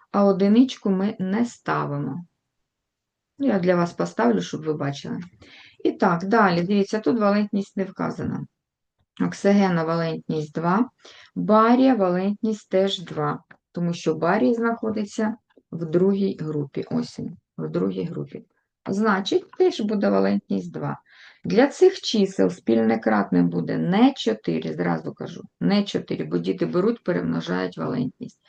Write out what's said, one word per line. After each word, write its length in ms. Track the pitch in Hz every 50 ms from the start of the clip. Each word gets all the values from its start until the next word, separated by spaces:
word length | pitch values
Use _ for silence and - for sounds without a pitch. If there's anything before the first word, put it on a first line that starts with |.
| _ _
А 120 | - 202 202
одиничку 680 | 196 196 180 196 202 214 233 269 262 - - - 208
ми 260 | 190 185 196 214 - -
не 260 | 190 185 196 226 240
ставимо. 800 | 233 - - - 170 156 151 147 143 143 143 147 156 139 175 175 _ _ _ _ _ _ _ _ _ _ _ _ _ _ _ _ _ _ _ _ _ _ -
Я 200 | 277 254 214 190
для 180 | 175 180 180
вас 160 | 175 170 170
поставлю, 480 | - - 175 175 - - 233 247 214 185
щоб 240 | 175 - - 151 156
ви 100 | 156 151
бачили. 460 | 156 143 143 139 - - - 165 175 175 - _ - - - - - - - _ _ -
І 80 | -
так, 320 | - - 220 190 175 170 190
далі, 380 | 196 233 233 208 185 170 175
дивіться, 360 | 175 185 208 202 196 - - 214
тут 200 | - 294 254 226
валентність 580 | 208 202 202 208 208 202 - 196 202 - -
не 80 | 190 185
вказана. 640 | 185 - - - - - - - - - - - - _ _ _ _ _ _ _ _ _ _ _ _ _ -
Оксигена 640 | 180 175 - - - 202 202 202 196 185 175 165 160
валентність 680 | 160 165 170 165 165 160 160 - - 160 156 151 151 -
два, 360 | 165 165 170 185 220 254 - _ _ - - - - - _ -
барія 600 | 180 175 180 214 220 220 233 240 247 262 269 254
валентність 760 | 208 190 180 175 180 190 202 208 - - 220 220 208 - -
теж 280 | - 190 190 196 196 196
два, 440 | 170 - 156 156 151 147 247 269 _ _ - _ _ _
тому 200 | - 175 175 170
що 220 | 170 - - 165 160
барій 400 | 160 165 170 196 220 247 254 233
знаходиться 800 | 226 233 233 233 - - 220 208 214 208 202 - - 220 220 226 - _ _ _ _ _ -
в 140 | 175 165 170
другій 520 | 156 156 175 185 196 202 196 196 196 - -
групі, 440 | 160 156 151 147 143 139 - - - -
ось 280 | - - - - - -
він, 180 | - - 170 - _ _ _
в 120 | - 160 156
другій 360 | 160 175 190 196 185 190 175
групі. 400 | 147 - 147 143 - - - - _ _ _ _ _ _ _ -
Значить, 640 | - 190 196 220 220 196 190 196 - 330 359 - -
теж 300 | _ - 370 359 349 -
буде 300 | 214 208 214 202 208 202
валентність 640 | 196 190 196 196 202 202 - - 196 - 175 175
два. 280 | - 156 147 143 143 - _ _ - - - - - _ -
Для 220 | 175 180 214 269
цих 340 | 277 - - 359 381 381 -
чисел 500 | - - - 214 190 190 - - 190 180
спільне 480 | 175 - - - - 113 113 113 113 113
кратне 440 | - 113 107 104 98 - 92 87
буде 360 | 90 82 80 87 80 160 160 160
не 340 | - 170 190 214 247 277
чотири, 600 | 277 - - 226 220 - - 175 165 160 160 160 156
зразу 380 | 165 175 - - 160 156 -
кажу, 300 | - - - - - - - - _ -
не 240 | 170 180 196 208 202
чотири, 400 | - - - - - 165 - 156
бо 140 | 151 170 175
діти 280 | 170 190 190 185 165
беруть, 380 | - 160 180 190 226 240 - -
перемножають 760 | 185 175 175 - 165 165 165 160 170 180 180 185 180 - 165
валентність. 600 | 160 - - 151 143 - - - - - - _ _